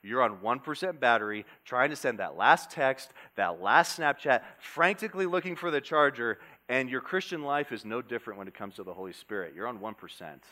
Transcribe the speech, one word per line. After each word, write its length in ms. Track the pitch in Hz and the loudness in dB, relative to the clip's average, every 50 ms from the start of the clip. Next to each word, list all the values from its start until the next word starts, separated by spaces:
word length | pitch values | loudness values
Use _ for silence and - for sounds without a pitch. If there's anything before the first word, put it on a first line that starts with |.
| - | -8
You're 200 | 101 113 127 127 | -2 2 4 4
on 180 | 113 104 92 | 4 2 -2
one 180 | 95 110 120 135 | -2 -2 -2 -2
percent 400 | - - 147 - - 190 175 147 | -2 -8 -6 -4 -4 -4 -4 2
battery, 460 | 131 120 117 113 107 104 104 107 101 - - _ _ | 4 6 6 6 4 0 -4 -6 -8 -10 -16 _ _
trying 280 | - 127 123 131 147 | -4 2 2 2 2
to 40 | 151 | 2
send 220 | 135 - 139 117 101 | -2 -2 -2 -2 -2
that 180 | 95 80 69 | -4 -6 -2
last 360 | 80 98 127 156 165 - - | 2 6 6 6 6 4 -8
text, 400 | - - 143 135 131 - - - - - - - _ | -4 0 2 2 0 0 -6 -18 -18 -20 -20 -14 _
that 260 | - 98 87 87 82 | 0 0 0 0 -2
last 380 | 90 98 117 156 165 - - - | 0 4 6 6 6 4 0 0
Snapchat, 420 | 160 147 139 - - 147 131 113 - - - - | 0 0 0 0 2 2 2 2 2 -4 -20 -18
frantically 720 | - - - - 165 180 208 - 220 220 - 190 190 180 | -18 -12 0 2 2 2 2 0 -6 -8 -4 -4 -2 0
looking 280 | 175 185 170 185 175 | 0 0 -2 -2 -8
for 140 | 160 - 175 | -4 -4 -2
the 100 | 151 143 | -2 -2
charger, 600 | 135 - 160 151 147 139 127 120 120 117 107 - - - - _ _ _ | -2 0 4 4 4 4 4 0 -4 -4 -4 -4 -8 -20 -20 _ _ _
and 220 | 123 131 131 127 | 0 0 0 0
your 120 | 127 127 | -4 -6
Christian 420 | - - - 185 185 - 180 160 147 | -6 -2 -4 -4 -4 -4 -8 -6 -4
life 280 | 143 143 147 143 - | -2 -2 -2 -2 -4
is 140 | 131 104 - | -6 -10 -8
no 160 | 107 110 123 | -6 -6 -6
different 380 | 123 - 120 113 - 117 104 98 | -6 -4 -6 -6 -6 -8 -12 -10
when 80 | 98 95 | -12 -12
it 80 | - | -12
comes 220 | - 107 98 92 - | -12 -12 -12 -12 -12
to 60 | 98 | -12
the 120 | 92 87 | -12 -10
Holy 180 | 90 95 95 85 | -10 -10 -12 -12
Spirit. 400 | - - _ 110 101 90 80 71 | -14 -12 _ -6 -6 -6 -8 -8
You're 140 | 82 101 120 | -8 -8 -6
on 120 | 123 104 | -6 -6
one 140 | 95 110 107 | -8 -10 -10
percent. 500 | - - 87 - - 92 80 73 67 _ - | -10 -16 -20 -18 -16 -14 -16 -16 -16 _ -20